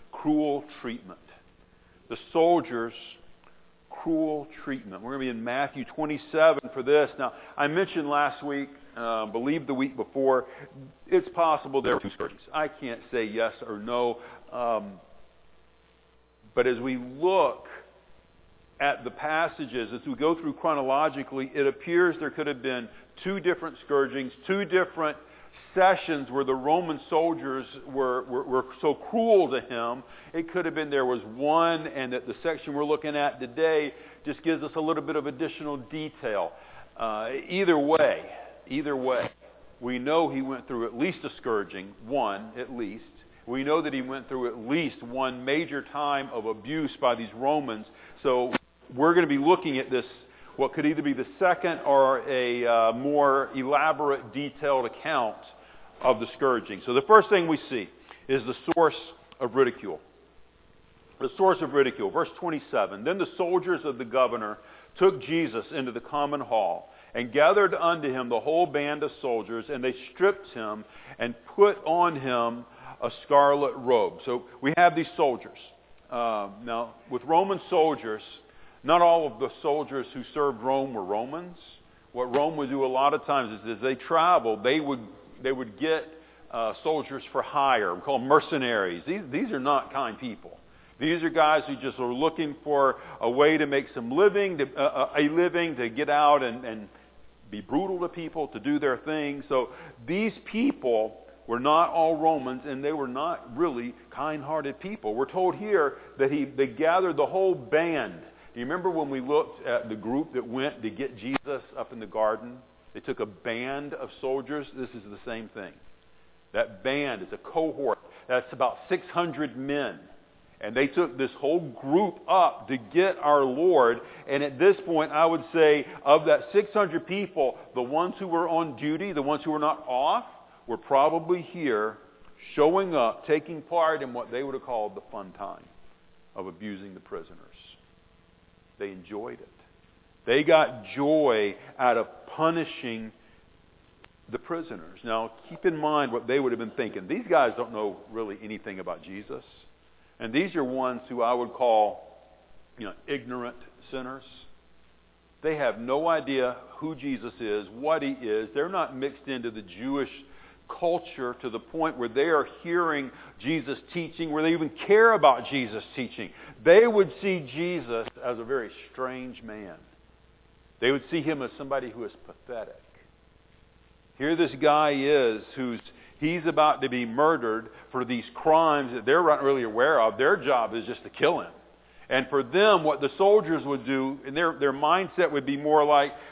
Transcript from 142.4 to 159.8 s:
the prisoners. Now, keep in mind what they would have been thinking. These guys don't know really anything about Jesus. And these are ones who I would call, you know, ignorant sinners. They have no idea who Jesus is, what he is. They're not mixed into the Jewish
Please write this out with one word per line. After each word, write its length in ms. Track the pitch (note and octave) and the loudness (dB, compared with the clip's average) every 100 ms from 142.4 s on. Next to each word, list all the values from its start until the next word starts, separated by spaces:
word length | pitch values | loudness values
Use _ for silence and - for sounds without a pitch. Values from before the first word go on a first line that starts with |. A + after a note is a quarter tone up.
| D#3+ E3 D3+ - B2 A2+ A2 - _ _ _ _ _ _ _ _ - _ - | 0 0 -4 -8 -8 -8 -10 -16 _ _ _ _ _ _ _ _ -20 _ -12
the 80 | G#2+ | -12
prisoners. 600 | - E3+ E3 G2+ D#2+ - | -8 -10 -8 -14 -16 -14
Now, 300 | A#2 A2+ A2+ - - | -4 -4 -4 -10 -18
keep 160 | E3 | -2
in 120 | F#3+ D#3+ | 0 0
mind 360 | D3+ D3+ C3+ | 2 2 0
what 160 | A#2 A2+ | -2 0
they 100 | C3+ | 2
would 140 | C3 | 2
have 60 | A#2 | -2
been 120 | A2+ | -4
thinking. 360 | - A2+ G2+ F#2 | -4 -6 -6 -6
These 160 | D#3+ A3 | -6 0
guys 240 | E3 B2 A2+ | 2 4 0
don't 160 | A#2 | -6
know 240 | A2+ G#2 - - | -4 -6 -6 -10
really 260 | A2 G#2+ G2 | -8 -8 -10
anything 380 | G#2+ G#2+ A2 F#2+ | -12 -12 -10 -10
about 240 | F2+ E2+ | -10 -10
Jesus. 400 | F2 F#2+ G#2 C2 - - - _ _ _ _ - | -12 -14 -12 -14 -16 -20 -20 _ _ _ _ -12
And 120 | A2+ | -4
these 220 | B2+ F#3+ | -2 -2
are 80 | F3 | -2
ones 380 | C3 C3 B2+ A#2+ - | -2 -2 -2 -4 -8
who 140 | B2 | -2
I 100 | A#2 | 0
would 220 | B2 A#2+ | 0 -2
call, 500 | - B2 A2 G#2 - - - _ _ _ - - - | 0 4 6 4 0 -14 -20 _ _ _ -20 -20 -14
you 80 | |
know, 80 | A2 - - | -12 -12 -8
ignorant 480 | C#3+ A#2+ B2+ A#2+ B2 - - - | -8 -6 -10 -10 -12 -20 -20 -14
sinners. 340 | C3 B2+ C3+ - - - - _ - - _ _ _ _ _ | -10 -10 -12 -18 -20 -20 -20 _ -20 -20 _ _ _ _ _
They 140 | D3 D#3 | -4 0
have 240 | C3 G#2 | 0 -2
no 280 | A#2+ C#3 E3 | -2 0 2
idea 480 | D#3+ C3+ C3+ B2+ B2 - - | 0 0 0 -2 -4 -12 -14
who 180 | D#3 | -12
Jesus 380 | D#3 C#3 B2+ A2+ G#2 | -8 -6 -6 -8 -10
is, 260 | A2+ G#2 G2+ | -4 -4 -6
what 280 | A2 C#3+ D#3+ | -8 -2 -2
he 80 | C#3 | -2
is. 380 | C3+ A#2+ G#2+ A2 | -6 -4 -4 -2
They're 140 | A#2+ E3 | -4 -4
not 260 | F#3+ D#3 | -2 -4
mixed 320 | C3+ C#3 C#3 - | -4 -8 -8 -10
into 240 | C3 A#2+ | -8 -8
the 120 | A2 | -10
Jewish 480 | G2 F2+ | -14 -12